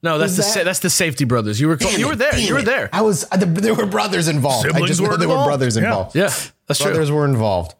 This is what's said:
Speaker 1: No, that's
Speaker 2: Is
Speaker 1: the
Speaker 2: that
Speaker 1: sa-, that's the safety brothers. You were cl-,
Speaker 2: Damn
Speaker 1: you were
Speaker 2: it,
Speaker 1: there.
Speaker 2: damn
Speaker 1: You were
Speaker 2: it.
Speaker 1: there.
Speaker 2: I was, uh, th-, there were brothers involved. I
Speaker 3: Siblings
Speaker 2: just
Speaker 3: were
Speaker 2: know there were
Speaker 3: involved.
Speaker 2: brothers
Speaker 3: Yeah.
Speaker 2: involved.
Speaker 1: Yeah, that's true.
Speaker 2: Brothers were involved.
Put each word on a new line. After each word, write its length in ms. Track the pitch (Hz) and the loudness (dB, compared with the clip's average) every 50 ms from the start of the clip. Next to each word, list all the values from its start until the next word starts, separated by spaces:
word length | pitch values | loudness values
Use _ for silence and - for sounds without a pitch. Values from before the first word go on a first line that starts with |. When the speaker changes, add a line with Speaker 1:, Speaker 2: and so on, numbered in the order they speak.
| - | 0
Speaker 1:
No, 140 | 170 160 151 | 0 0 0
that's 160 | - 196 180 | 0 0 2
Speaker 2:
Is 40 | 180 | 0
Speaker 1:
the 60 | - | 0
Speaker 2:
that 60 | - | 0
Speaker 1:
sa-, 140 | - 202 175 | 0 0 0
that's 140 | 175 185 - | -2 -2 -2
the 100 | - 180 | -2 -2
safety 340 | - - 185 165 139 - 147 | 0 0 0 -2 0 -2 0
brothers. 360 | 120 123 120 107 104 107 107 | 0 0 0 0 -2 -2 0
You 100 | 139 156 | 2 0
were 80 | 165 147 | 0 0
cl-, 120 | - 190 | 0 -2
Speaker 2:
Damn 80 | 208 190 | 0 0
Speaker 1:
you 80 | 226 277 | -2 -2
were 60 | 311 | -2
Speaker 2:
it, 40 | 208 | 0
Speaker 1:
there. 140 | 240 294 | 0 0
Speaker 2:
damn 100 | - - | 0 0
Speaker 1:
You 120 | 226 196 - | 0 0 0
were 60 | 277 | 0
Speaker 2:
it. 60 | 247 | 0
Speaker 1:
there. 240 | 208 254 254 123 - - | 0 0 -2 -2 -4 -2
Speaker 2:
I 80 | 180 | 0
was, 220 | 220 214 202 - - - | 2 2 2 0 -2 -2
uh, 60 | - 190 | 0 0
th-, 120 | 202 180 160 175 | 0 2 0 0
there 160 | 202 226 220 | 0 0 0
were 120 | 220 220 | 0 0
brothers 420 | 202 185 214 - 208 185 180 165 160 | -2 0 -2 -2 -2 -2 0 0 0
involved. 380 | 156 147 127 143 131 123 - 139 | 0 0 0 0 0 0 0 0
I 20 | |
Speaker 3:
Siblings 180 | 160 - - - | 0 0 0 0
Speaker 2:
just 120 | - 170 | 0 0
Speaker 3:
were 60 | 190 208 | 0 0
Speaker 2:
know 100 | 214 - | 0 0
there 100 | 175 165 | 0 0
were 40 | - | 2
Speaker 3:
involved. 140 | 262 285 285 | 2 2 2
Speaker 2:
brothers 280 | 147 135 131 123 110 113 | 2 2 0 0 2 2
Speaker 3:
Yeah. 60 | 113 | 0
Speaker 2:
involved. 320 | - 117 98 92 - - | 0 0 -2 -4 -2 0
Speaker 1:
Yeah, 180 | 147 190 190 127 - - - _ _ _ _ | 0 0 0 -2 -4 -8 -12 _ _ _ _
that's 120 | 156 - | -4 -2
true. 120 | - 196 | 0 0
Speaker 2:
Brothers 180 | 190 165 156 147 | 0 0 0 0
were 140 | 147 151 147 | 2 2 2
involved. 480 | 143 139 117 110 107 98 90 85 80 - _ | 2 2 2 2 2 0 0 -2 -4 -10 _